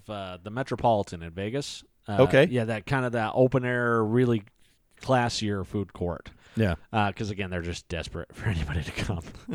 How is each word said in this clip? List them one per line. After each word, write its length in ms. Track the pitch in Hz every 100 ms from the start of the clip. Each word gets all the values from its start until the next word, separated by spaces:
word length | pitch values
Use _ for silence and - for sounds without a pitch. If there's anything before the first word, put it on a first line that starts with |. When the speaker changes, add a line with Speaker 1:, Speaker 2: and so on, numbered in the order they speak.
| 101
Speaker 1:
uh, 280 | 104 95 90
the 60 | 98
Metropolitan 720 | 113 135 117 123 107 95 87
in 80 | 82
Vegas. 500 | 85 101 135 139 - - _ -
Uh, 80 | 107
Speaker 2:
Okay. 220 | 135 131 165
Speaker 1:
yeah, 140 | 123 113
that 200 | 107 -
kind 180 | 135 127
of, 80 |
that 180 | 117 107 -
open-air, 680 | 131 135 123 123 120 117
really 400 | 110 120 123 113 104 _ _ _ _ _
classier 640 | - 127 120 - 107 101 90
food 280 | 104 95
court. 360 | - 87 78 - - - -
Speaker 2:
Yeah. 180 | 104 82 -
Speaker 1:
Uh, 180 | 113 101
'cause 160 | - 107
again, 200 | 98 95
they're 100 | 90
just 260 | 85 85 -
desperate 480 | 82 78 87 - -
for 140 | 110
anybody 340 | 87 71 80
to 80 | -
come. 320 | - - 87 - - -